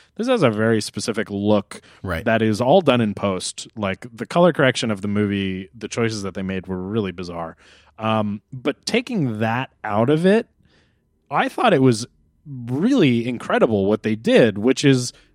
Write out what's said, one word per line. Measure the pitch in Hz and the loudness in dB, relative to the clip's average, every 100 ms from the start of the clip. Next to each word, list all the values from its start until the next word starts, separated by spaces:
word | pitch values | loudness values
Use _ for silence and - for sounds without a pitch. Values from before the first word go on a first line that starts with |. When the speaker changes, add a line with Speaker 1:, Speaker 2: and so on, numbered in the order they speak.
| _ - | _ -8
Speaker 1:
"This | 240 | -2
has | 247 | 2
a | 135 | 2
very | 104 113 113 | 2 2 0
specific | - - 107 110 101 | -2 -8 -6 -4 -4
look | 101 104 104 - - - - | -2 2 2 0 -14 -20 -14
Speaker 2:
Right. | 95 82 113 | -6 -4 0
Speaker 1:
that | 113 | 2
is | 110 104 | 2 0
all | 120 185 | 4 4
done | 151 123 | 4 2
in | 107 | 0
post." | 98 101 90 - - - 113 | -2 -4 -4 -8 -12 -16 -8
Like, | 98 95 123 | -6 -6 -12
the | 117 113 | -14 -4
color | 170 175 | 4 4
correction | 151 131 - 117 | 4 2 2 -4
of | 101 | -4
the | 104 | -2
movie, | 104 104 101 98 92 95 | 0 0 0 -2 -6 -12
the | 117 107 | -14 -10
choices | - 113 110 | -2 -2 -2
that | 98 | -8
they | 90 | -6
made | 95 95 90 | -6 -6 -6
were | 92 | -8
really | 92 113 98 | -4 -4 -4
bizarre. | 87 87 85 82 - _ _ _ - | -6 -10 -10 -10 -14 _ _ _ -8
Um, | 110 110 107 104 - | -2 -2 -2 -6 -12
but | 131 147 - - | -8 -6 -6 -4
taking | 226 254 233 131 107 | -4 -2 -4 -2 -2
that | 113 117 135 _ 107 | -2 -2 -6 _ -4
out | 104 120 | 0 2
of | 156 185 | 2 4
it, | 220 - _ _ _ _ _ _ _ _ | 2 0 _ _ _ _ _ _ _ _
I | 147 254 | -2 -2
thought | - 254 | 0 2
it | 156 | 6
was | 131 107 123 _ _ _ 151 | 4 2 -4 _ _ _ -16
really | 131 117 131 214 277 147 117 117 | -12 -6 -2 0 4 4 2 -2
incredible | 117 - 233 170 107 98 | -6 -4 0 2 2 2
what | 107 | 0
they | 110 110 | -2 -2
did, | 117 247 120 101 | 2 4 4 4
which | 113 135 | 0 2
is | 143 131 123 - _ | 4 2 0 -12 _